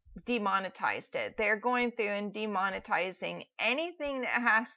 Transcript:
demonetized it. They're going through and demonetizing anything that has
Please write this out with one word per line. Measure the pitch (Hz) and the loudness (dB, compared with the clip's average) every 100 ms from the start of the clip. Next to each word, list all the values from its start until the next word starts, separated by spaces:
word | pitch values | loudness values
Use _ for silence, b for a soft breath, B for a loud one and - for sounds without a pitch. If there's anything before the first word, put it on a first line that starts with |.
| - - - | -18 -12 -4
demonetized | 240 202 190 185 - 170 101 - 147 | 0 2 2 0 -2 -2 -2 -4 -4
it. | 107 - | -4 0
They're | 208 208 | 2 2
going | 233 247 240 | 2 2 0
through | 233 208 | 0 -2
and | 202 208 | -2 -4
demonetizing | 208 214 190 196 190 226 170 185 185 175 175 - - | -4 -2 0 0 -2 0 0 0 -2 -6 -8 -12 -2
anything | 214 269 339 339 294 269 | 0 0 -2 -4 -4 -2
that | 240 247 | 0 2
has | 240 220 240 | 4 4 2